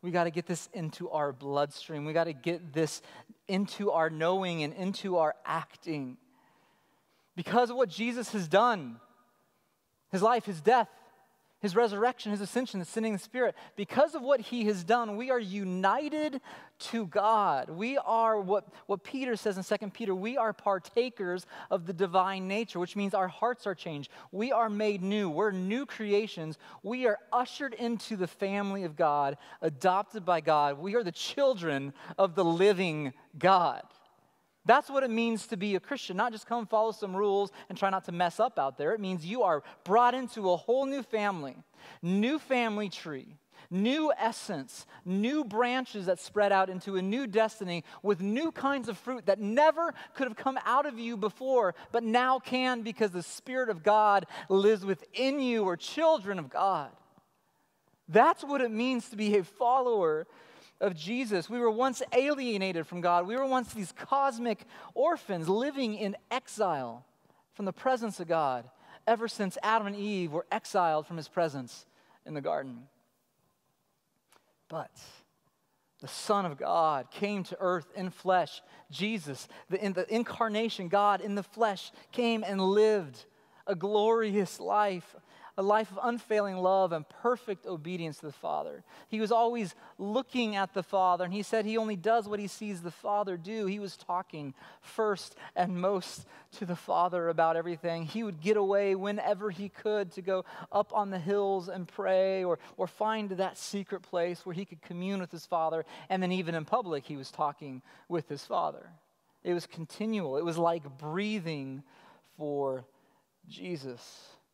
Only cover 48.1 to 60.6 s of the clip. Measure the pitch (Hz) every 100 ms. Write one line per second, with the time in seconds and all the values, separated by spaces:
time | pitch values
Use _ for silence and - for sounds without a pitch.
48.1 | 196 196 226 330 - 269 277 233 208 -
49.1 | 254 202 196 202 233 311 311 330 - -
50.1 | - 262 220 269 262 208 247 294 233 233
51.1 | 233 208 - 262 262 196 165 - 233 233
52.1 | 233 254 262 - 254 254 247 220 214 214
53.1 | 180 170 - - 254 247 185 156 214 214
54.1 | 202 170 - - 190 196 220 196 190 -
55.1 | 202 262 285 262 233 190 170 - - 320
56.1 | 311 190 190 143 - 190 180 135 - _
57.1 | _ _ _ _ _ _ _ _ _ -
58.1 | 170 277 381 285 285 247 220 247 254 -
59.1 | 208 214 208 170 - 240 254 247 226 170
60.1 | 156 165 - - -